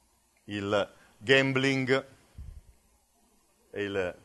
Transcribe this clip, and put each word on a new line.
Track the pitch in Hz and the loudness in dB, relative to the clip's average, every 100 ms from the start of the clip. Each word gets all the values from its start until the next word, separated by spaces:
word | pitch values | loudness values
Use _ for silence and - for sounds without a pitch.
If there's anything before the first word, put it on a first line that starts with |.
| _ _ _ _ - | _ _ _ _ -10
il | 104 101 104 92 - - - | -6 0 0 0 -6 -20 -12
gambling | 101 135 135 131 135 135 127 135 - - _ - - - - _ _ _ _ _ _ _ _ _ _ | 4 4 4 0 0 0 0 0 -2 -20 _ -20 -18 -18 -20 _ _ _ _ _ _ _ _ _ _
e | 101 | -8
il, | 101 98 90 - | -4 -2 -4 -6